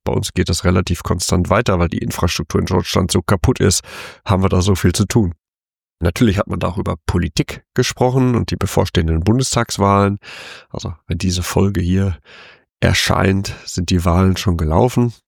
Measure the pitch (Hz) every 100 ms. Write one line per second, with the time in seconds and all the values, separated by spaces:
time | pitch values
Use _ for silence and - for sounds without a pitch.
0 | - - - - 90 90 90 92 90 87
1 | - 87 - 90 87 101 117 90 87 -
2 | 80 - 82 - 80 - - 95 - 101
3 | 92 98 - 101 - 123 - - - -
4 | - - - 95 95 92 92 95 92 87
5 | 101 120 92 - _ _ _ _ _ -
6 | 85 - 117 98 - 92 90 95 92 87
7 | - 90 82 - - - - - 123 -
8 | 127 131 127 117 92 - 92 - 92 -
9 | 82 80 92 123 127 - 117 - 98 101
10 | 98 101 - - - - - - 95 85
11 | - 90 92 90 85 - 98 98 87 95
12 | 98 82 - - - - _ _ 90 90
13 | - 95 95 95 98 - - - 87 90
14 | 87 85 95 90 95 85 78 82 123 123
15 | 120 -